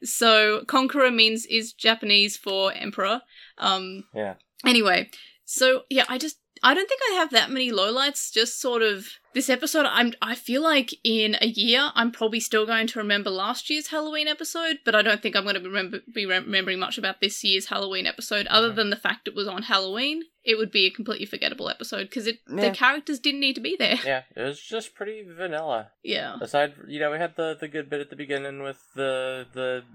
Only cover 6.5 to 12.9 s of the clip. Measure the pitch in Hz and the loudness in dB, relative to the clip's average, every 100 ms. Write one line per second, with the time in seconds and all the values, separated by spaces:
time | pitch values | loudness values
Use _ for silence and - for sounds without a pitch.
6.5 | - 247 302 381 539 508 370 320 226 180 | 0 2 4 2 0 0 2 2 2 2
7.5 | 262 254 202 202 254 285 277 - 220 233 | 0 0 2 2 2 0 -2 -4 0 0
8.5 | - 262 240 220 196 220 - _ 254 - | 0 -2 2 2 0 -8 -18 _ -2 0
9.5 | 254 311 320 277 226 240 - 214 240 - | 0 2 2 2 4 2 0 -6 -6 -2
10.5 | 254 320 294 - - 233 220 214 214 233 | 0 2 2 0 -2 0 2 2 2 0
11.5 | 226 240 247 294 233 233 - 226 226 - | 2 2 4 2 2 0 0 -2 0 0
12.5 | 220 214 226 220 | 0 2 0 -2